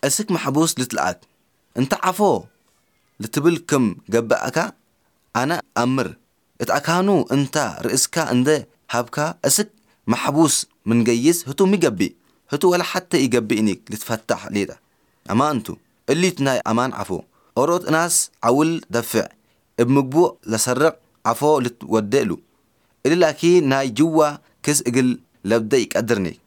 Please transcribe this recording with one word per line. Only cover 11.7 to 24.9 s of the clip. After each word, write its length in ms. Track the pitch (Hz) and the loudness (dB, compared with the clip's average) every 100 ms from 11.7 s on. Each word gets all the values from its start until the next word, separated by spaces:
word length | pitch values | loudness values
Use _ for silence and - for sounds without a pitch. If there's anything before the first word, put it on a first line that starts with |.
| 202 - 110 95 - _ _ _ | 4 2 0 -4 -4 _ _ _
هتو 220 | 147 180 | 0 2
ولا 140 | 175 | 2
حتى 400 | 170 185 - 165 | -2 -6 -2 0
يقبئنيك 580 | 131 120 110 110 110 92 - | 2 0 0 0 0 -2 -8
لتفتح 560 | 107 - 113 - - - | -12 -6 -8 -4 -6 -4
ليدا. 320 | 101 98 - _ _ _ _ - | -4 -4 -8 _ _ _ _ -4
أما 200 | 104 147 | 0 0
أنتو 260 | 139 - 85 _ _ - | -2 -6 -14 _ _ -4
اللي 200 | 147 185 | 0 0
تناي 300 | 175 139 127 - | 0 -2 -2 0
أمان 260 | 113 127 | 0 -2
عفو. 300 | - 98 90 - _ _ - | -4 -8 -10 -10 _ _ -2
أوروت 320 | 139 175 180 | 0 0 0
ناس 400 | 156 170 - - _ | 0 0 -2 -4 _
عول 400 | - 131 156 165 - | 0 2 2 -2 -4
دفع. 380 | 117 113 113 - _ _ _ _ - | -6 -2 -4 -4 _ _ _ _ -2
بمقبوع 580 | 120 139 131 147 175 - - | 2 2 2 2 2 0 -6
لسرق 540 | 110 127 123 156 - _ _ - | -4 0 2 0 0 _ _ -4
عفو 340 | 120 147 151 | 0 2 2
لتودئلو. 800 | 123 120 - 110 104 131 - - _ _ _ _ _ _ 131 | 0 -6 -2 -2 2 0 0 -4 _ _ _ _ _ _ 0
إلي 80 | |
لاكي 460 | 170 165 147 170 180 | 2 2 2 4 4
ناي 280 | 147 135 139 | 4 2 0
جوا 480 | 110 160 160 151 147 _ _ | 0 2 4 2 0 _ _
كس 200 | - 147 | -2 -2
إقل 380 | - | 0